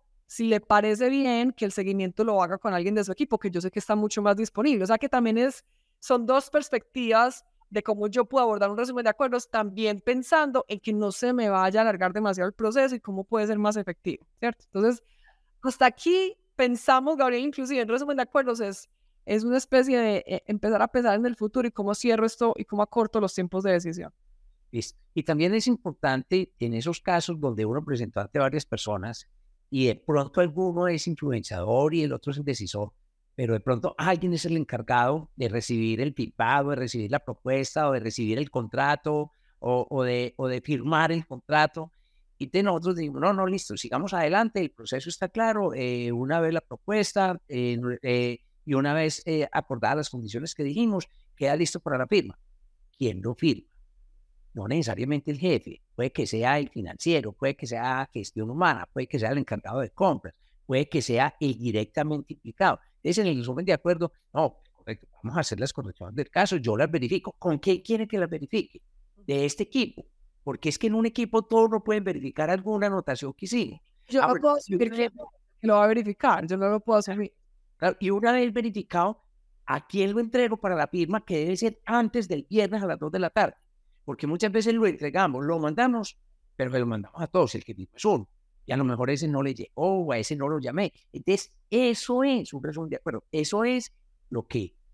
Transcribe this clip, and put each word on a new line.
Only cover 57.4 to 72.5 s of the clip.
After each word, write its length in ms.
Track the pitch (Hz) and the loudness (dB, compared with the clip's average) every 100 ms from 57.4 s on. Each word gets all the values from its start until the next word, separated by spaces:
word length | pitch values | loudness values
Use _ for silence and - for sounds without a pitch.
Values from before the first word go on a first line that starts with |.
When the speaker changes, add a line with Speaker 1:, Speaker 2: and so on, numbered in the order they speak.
| 135 139 | -4 -4
Speaker 2:
que 120 | 120 | -6
sea 420 | 117 123 131 139 | -4 -2 -2 -4
gestión 380 | 123 101 - 110 | -8 -10 -6 -6
humana, 380 | 135 175 120 - | 0 2 2 -4
puede 160 | - 127 | -8 -4
que 120 | 139 | -2
sea 120 | 110 | 0
el 60 | 143 | -2
encargado 420 | - 104 - 120 | -2 -6 -6 -6
de 120 | 117 | -4
compras, 420 | - 190 135 - - _ _ - | 0 0 0 -6 -18 _ _ -2
puede 240 | 131 147 | 0 0
que 120 | 160 | -2
sea 340 | - 117 143 - | 0 2 2 0
el 180 | 147 117 | -2 -2
directamente 760 | 120 107 107 - 151 151 - | -2 -2 -2 -2 -2 -4 -8
implicado. 460 | - 113 - 190 123 _ _ | -16 -12 0 2 2 _ _
Entonces, 240 | 147 175 | -2 0
en 80 | 196 | 0
el 100 | 139 | 0
resumen 280 | 120 127 180 | -4 -4 0
de 80 | |
acuerdo, 380 | 175 175 170 165 _ _ | 2 2 0 -2 _ _
"No, 280 | 135 160 - _ | 0 0 -2 _
correcto, 340 | _ - 110 _ _ | _ -12 -12 _ _
vamos 160 | 110 165 | -6 -4
a 40 | |
hacer 180 | 147 113 | -2 -4
las 120 | 123 | -6
correcciones 440 | - 113 - 92 117 | -6 -12 -12 -10 -8
del 140 | 139 | -4
caso, 280 | - 202 180 | 0 2 0
yo 200 | 120 107 | 0 0
las 120 | 160 | 2
verifico". 440 | 165 123 180 - - | 0 -2 -2 -4 -6
¿Con 220 | 180 151 | -2 -2
qué 220 | - 185 | 0 0
quiere 260 | - 226 214 | 0 -2 -2
que 100 | 208 | -2
las 120 | 170 | -4
verifique? 520 | 170 139 220 - - _ _ _ _ | -6 -6 -4 -4 -8 _ _ _ _
De 300 | 202 139 143 | -4 0 0
este 180 | - | -2
equipo, 420 | - 269 226 - - _ _ _ | -4 -2 -2 -4 -20 _ _ _
porque 260 | - 120 160 | -8 -6 -4
es 100 | - | -2
que 80 | 226 | 0
en 80 | 220 | 2
un 100 | 226 | 0
equipo 380 | 226 226 220 | 0 0 0
todos 260 | 220 226 226 | 2 4 4
no 140 | 220 | 4
pueden 200 | 214 214 | 0 -2
verificar 460 | 196 156 135 - | -2 -4 -6 -2
alguna 380 | 156 | 0